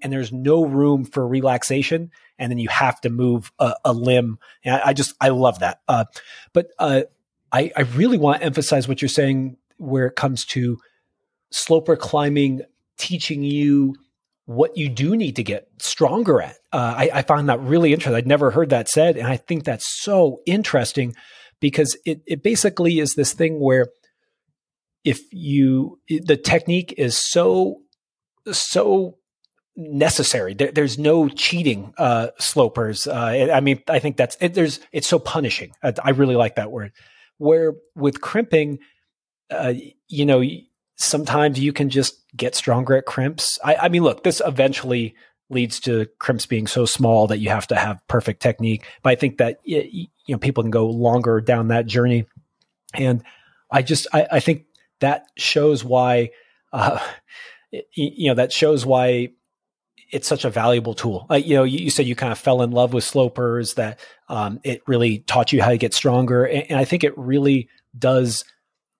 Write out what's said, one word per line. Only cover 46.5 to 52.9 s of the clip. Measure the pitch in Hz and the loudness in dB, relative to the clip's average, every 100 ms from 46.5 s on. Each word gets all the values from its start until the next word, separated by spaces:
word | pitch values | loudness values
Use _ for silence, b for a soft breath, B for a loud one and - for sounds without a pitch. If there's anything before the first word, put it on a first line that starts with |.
| 113 107 | -4 -2
so | 123 117 | 0 0
small | - 117 113 107 | 2 4 6 4
that | 107 | 0
you | 104 | -2
have | 107 - | -2 -2
to | 101 | -2
have | 104 98 - | -2 -6 -4
perfect | 120 - 101 | -2 -2 -2
technique. | 123 - 113 110 B B | -2 0 -2 -4 B B
But | 135 | 0
I | 123 | 2
think | 139 - | 0 0
that, | 117 - - | -2 -2 -4
y-, | 156 - | -4 -4
y-, | 185 - _ - | -8 -14 _ -8
you | 123 | -4
know, | |
people | 135 127 | -2 -2
can | 113 | 0
go | 113 110 | 0 0
longer | 117 120 120 117 113 | 0 0 2 2 0
down | 110 117 113 | 2 0 2
that | 117 117 | 0 0
journey. | 120 123 120 113 _ _ _ _ _ _ | 0 2 2 -2 _ _ _ _ _ _